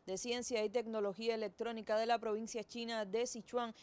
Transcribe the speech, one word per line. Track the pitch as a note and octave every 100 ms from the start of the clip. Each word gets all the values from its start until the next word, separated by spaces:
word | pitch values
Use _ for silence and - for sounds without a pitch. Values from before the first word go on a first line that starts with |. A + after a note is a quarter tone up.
| -
de | F#3+
Ciencia | B3 A#3+ A#3 A3+
y | G#3+
Tecnología | A#3+ A3+ A3 G3+ F#3+ A3+
Electrónica | A3+ G#3+ - A3+ A3+ G#3+ G#3+
de | A3+
la | A#3
provincia | A3 G#3+ A3+ A#3
china | G3+ A#3 A#3 A3+
de | G3 A3 B3+
Sichuan | A#3 - A#3+ A#3 -